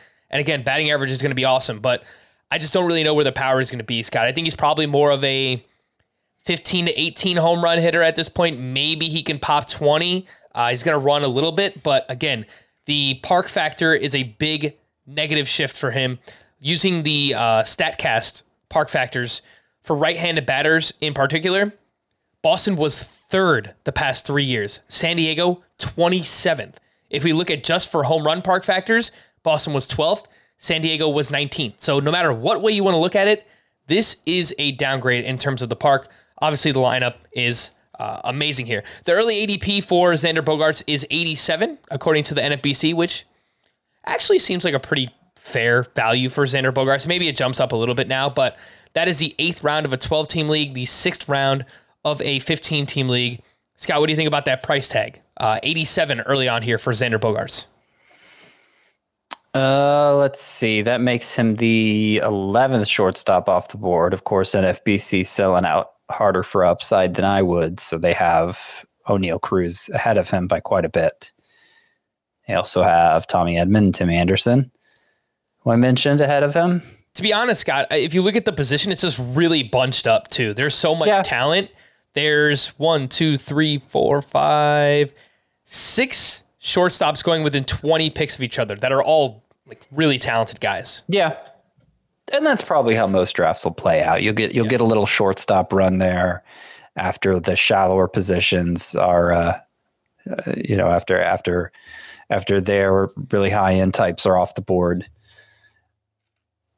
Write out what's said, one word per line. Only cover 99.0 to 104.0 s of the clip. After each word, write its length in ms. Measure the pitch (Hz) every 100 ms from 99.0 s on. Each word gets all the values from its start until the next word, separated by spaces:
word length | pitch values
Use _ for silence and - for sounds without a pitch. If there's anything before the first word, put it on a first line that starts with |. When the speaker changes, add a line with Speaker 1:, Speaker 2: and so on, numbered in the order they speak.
| 90 87 87
Speaker 2:
uh, 280 | 85 85 82 - _ _ _ _ _ 190
uh, 220 | - - -
you 200 | - 98
know, 120 | 90
after, 300 | 87 - 92
after, 540 | 87 92 - 87 82 - - - - - -
after 320 | 101 95 101
their 480 | 95 101 98 98 98 - 98
really 180 | 104 98
high 260 | 104 95
end 200 | 92 95
types 320 | -